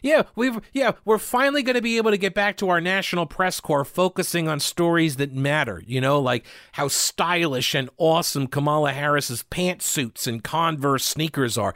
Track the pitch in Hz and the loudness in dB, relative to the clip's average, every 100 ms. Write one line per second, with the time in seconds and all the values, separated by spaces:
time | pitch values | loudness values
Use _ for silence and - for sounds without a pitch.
0 | 269 302 - - 254 226 - 269 240 - | 2 2 2 0 -2 -2 -6 -2 0 0
1 | - 220 - 247 277 294 247 247 226 226 | 0 0 2 0 2 2 0 0 0 0
2 | 220 202 190 185 202 - 190 175 175 190 | 2 2 0 0 -2 0 0 2 2 -2
3 | 185 180 165 - 185 - - 147 143 - | -2 -2 -2 0 -2 -2 0 0 0 0
4 | 185 190 175 170 160 147 - - 170 170 | 0 0 -2 0 0 -2 -2 0 2 4
5 | 165 131 143 135 139 151 131 90 85 131 | 2 0 -4 -2 0 2 0 -4 -4 0
6 | 135 147 127 123 - - - - 143 - | 2 2 2 -2 -4 -20 -14 -6 -2 0
7 | - - 170 175 165 127 - 147 127 - | -2 0 0 2 2 0 0 -2 -2 0
8 | 160 160 165 143 131 147 147 151 147 135 | 2 2 0 -2 -2 0 0 2 0 0
9 | 147 147 139 117 - - 180 180 - 160 | 0 0 -2 -8 -8 -4 -4 -2 -4 -2
10 | 120 - - 113 - 160 165 156 139 135 | -4 -6 -6 -6 -4 0 0 0 0 0
11 | - - 160 147 123 110 101 | -2 -2 -4 -2 -2 0 -2